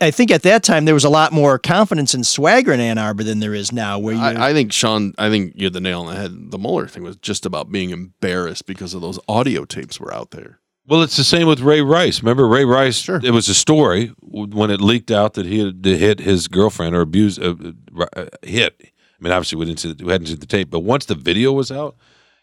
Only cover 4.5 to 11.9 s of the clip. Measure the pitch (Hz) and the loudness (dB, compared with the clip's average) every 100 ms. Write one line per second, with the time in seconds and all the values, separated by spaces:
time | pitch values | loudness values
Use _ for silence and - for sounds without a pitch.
4.5 | 151 110 - 113 107 101 - 107 107 90 | 2 0 0 0 0 -2 -2 0 0 -2
5.5 | - 95 92 92 87 85 90 95 87 85 | -4 -4 -4 -6 -6 -8 -10 -10 -14 -14
6.5 | 92 113 170 - - 87 78 - 101 - | -10 -6 -6 -6 -12 -16 -12 -10 -8 -6
7.5 | 82 71 98 92 87 90 _ 95 90 85 | -8 -8 -6 -6 -10 -14 _ -4 -4 -6
8.5 | - - 92 92 90 85 - - 107 131 | -10 -14 -12 -12 -12 -12 -10 -4 -2 0
9.5 | 92 71 - 64 - - 57 - - - | -4 -6 -12 -14 -14 -12 -12 -14 -18 -20
10.5 | _ _ _ 127 160 160 - 135 170 165 | _ _ _ 0 2 2 0 2 4 4
11.5 | 143 135 151 143 | 4 4 4 4